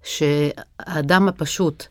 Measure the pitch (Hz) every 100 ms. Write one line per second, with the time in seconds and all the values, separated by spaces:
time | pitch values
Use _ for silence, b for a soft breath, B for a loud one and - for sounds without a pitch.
0 | - - 147 147 147 - - - - 160
1 | 143 185 196 190 147 - 175 151 -